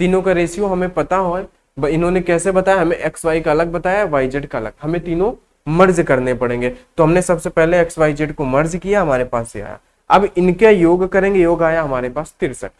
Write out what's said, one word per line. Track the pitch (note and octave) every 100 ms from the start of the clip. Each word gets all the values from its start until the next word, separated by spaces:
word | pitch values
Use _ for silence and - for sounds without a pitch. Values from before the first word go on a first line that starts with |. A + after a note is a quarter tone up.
तीनों | F#3 F#3+
का | F#3
रेशियो | F3 E3+ F#3 G3+
हमें | F#3 F3+
पता | F3 C#3+ F#3
हो, | F#3 F3+ G#3+ _ _ -
ब-, | C#3+
इन्होंने | D#3+ F3 F#3
कैसे | F3 E3+ F#3
बताया, | F#3 F#3+ F#3+
हमें | E3 E3+
एक्स | D#3 -
वाई | E3 E3
का | E3
अलग | D3+ E3
बताया, | E3+ F3+ G3+ F#3+
वाई | C#3+ C3
जेड | C#3 C#3+
का | B2+
अलग, | G#2+ -
हमें | D#3 E3+
तीनों | E3+ E3 G#3 C4 _ _ D3
मर्ज | E3 F#3+ E3+
करने | D3+ C3 B2+
पड़ेंगे। | B2 B2 A#2+ B2 B2 _ -
तो |
हमने | D#3 F3
सबसे | F#3 E3+ F3+
पहले | - E3 F3
एक्स | E3+ D#3+
वाई | D3+
जेड | D3 D3+
को | D3+ C3
मर्ज | C3+ D#3+ E3+
किया, | F#3+ G#3
हमारे | D#3+ B2+ B2
पास | A#2 A2+ G#2+
ये |
आया। | G2+ G#2 _ _ -
अब | F#3 G3+ F3+
इनके | F3+ F3+ A3
योग | G3+ E3+ F3+ F#3
करेंगे, | F#3 G3 G3
योग | E3+ E3
आया | E3 E3
हमारे | D3 C3 B2+
पास | C3 D#3+ -
तिरसठ, | D#3+ A#2+ G2